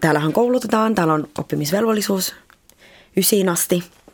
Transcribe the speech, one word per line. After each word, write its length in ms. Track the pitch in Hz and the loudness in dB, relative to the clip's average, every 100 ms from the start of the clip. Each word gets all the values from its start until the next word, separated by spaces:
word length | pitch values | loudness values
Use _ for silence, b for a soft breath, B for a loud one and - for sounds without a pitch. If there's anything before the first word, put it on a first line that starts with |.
Täällähän 320 | 160 151 156 | 0 2 0
koulutetaan, 640 | 151 240 254 226 220 220 | 0 2 0 0 0 0
täällä 200 | 208 160 | 2 2
on 140 | 156 - - | 0 -2 -8
oppimisvelvollisuus 960 | 160 147 147 196 226 214 196 190 185 - _ _ _ b b b b - | -6 -4 -2 -2 0 0 -2 -2 -4 -10 _ _ _ b b b b -2
ysiin 320 | 185 208 185 | 2 2 2
asti, 340 | 170 - 180 - _ _ | 0 0 -2 -4 _ _